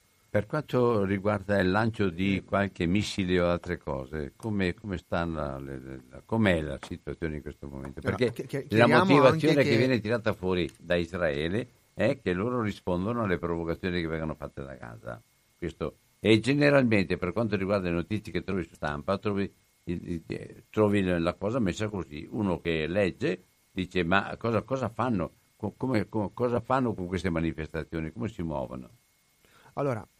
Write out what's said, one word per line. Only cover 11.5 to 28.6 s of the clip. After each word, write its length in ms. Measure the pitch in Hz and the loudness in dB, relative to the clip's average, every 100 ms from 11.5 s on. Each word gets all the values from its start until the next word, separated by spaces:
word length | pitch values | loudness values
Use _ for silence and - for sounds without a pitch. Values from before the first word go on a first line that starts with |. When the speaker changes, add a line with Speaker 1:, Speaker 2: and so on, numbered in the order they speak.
| 101 127 _ _ | -2 -4 _ _
Speaker 1:
è 260 | - 107 139 | -2 0 0
che 140 | 92 | 0
loro 280 | 90 113 123 | 0 0 -2
rispondono 600 | 107 95 - 90 95 120 | -2 -4 -2 0 0 -2
alle 140 | 107 85 | 0 0
provocazioni 640 | 85 85 82 82 95 87 | 0 -2 -4 -4 -4 -2
che 60 | 80 | -2
vengono 280 | 80 80 73 | -4 -4 -6
fatte 260 | 71 - | -10 -10
da 140 | 67 65 | -12 -14
Gaza. 480 | 58 57 58 58 - _ _ _ | -16 -14 -12 -14 -16 _ _ _
Questo, 420 | 85 - 80 - _ _ | -10 -6 -8 -8 _ _
e 180 | 95 110 | 6 6
generalmente, 760 | 113 143 147 143 123 110 90 92 | 4 2 4 6 6 4 2 0
per 160 | 90 | -2
quanto 240 | 95 117 101 | -2 0 0
riguarda 320 | 95 101 90 | 0 0 0
le 80 | 85 | -2
notizie 380 | 92 107 - | -2 -6 -4
che 100 | 90 | -6
trovi 220 | 82 95 78 | -4 -4 -6
su 80 | |
stampa, 440 | - 76 73 71 95 | -6 -6 -4 -4 -2
trovi 320 | 107 101 95 - _ _ | -2 -2 -4 -8 _ _
il, 260 | - 87 - | -8 -6 -6
il, 100 | 85 - | -8 -6
eh, 360 | - - - - | -10 -10 -18 -4
trovi 320 | - 107 101 | 2 4 4
la, 160 | 92 87 | 4 2
la 180 | 85 - | 0 -2
cosa 240 | 101 127 | -2 0
messa 280 | 98 82 107 | 0 0 -4
così. 400 | 104 76 73 - | -4 -8 -10 -8
Uno 300 | - 101 82 | -2 0 0
che 280 | 85 80 78 | 0 -2 0
legge 540 | 92 98 - 143 180 _ _ _ | 0 0 0 -4 -4 _ _ _
dice: 320 | - 87 90 | -6 -2 0
"Ma 320 | 85 95 - - | 2 2 0 -4
cosa, 260 | 113 110 | -2 -2
cosa 260 | - 135 127 | -2 -4 -4
fanno? 420 | - 123 104 80 - _ _ | -2 -2 -2 -4 -8 _ _
Co-, 200 | 104 - | -10 -4
come, 320 | 131 117 95 | -2 -2 -2
co-, 220 | 110 98 | -4 -4
cosa 260 | - 123 120 | -2 -2 -2
fanno 340 | 117 131 123 | 0 0 0
con 140 | 92 90 | -2 -4
queste 220 | 92 92 | -2 -2
manifestazioni? 840 | 82 82 78 78 80 76 82 80 | 0 0 -2 -6 -6 -6 -6 -6
Come 160 | 110 120 | -6 -8
si 160 | 117 | -6
muovono?" 460 | 85 71 | -6 -4